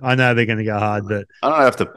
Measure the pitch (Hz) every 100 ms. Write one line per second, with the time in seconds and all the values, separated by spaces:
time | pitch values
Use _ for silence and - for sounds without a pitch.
0 | 131 127 127 117 117 110 110 104 107 104
1 | 101 104 101 _ 131 156 131 - -